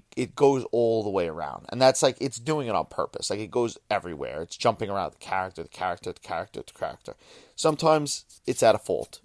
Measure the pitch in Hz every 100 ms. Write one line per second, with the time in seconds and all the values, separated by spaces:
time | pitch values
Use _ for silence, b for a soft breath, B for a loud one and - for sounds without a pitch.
0 | _ - 127 - 143 135 - 117 117 113
1 | 104 95 85 78 76 - - 120 131 131
2 | 139 127 135 117 120 156 123 95 78 -
3 | - - - 101 107 123 120 - - 104
4 | 87 76 64 71 85 - 120 107 104 98
5 | 82 - - 95 92 87 80 - 92 87
6 | 90 87 - 82 90 - - - - -
7 | - - B B B - 156 151 165 156
8 | 147 - - - - 127 117 104 - 78
9 | - -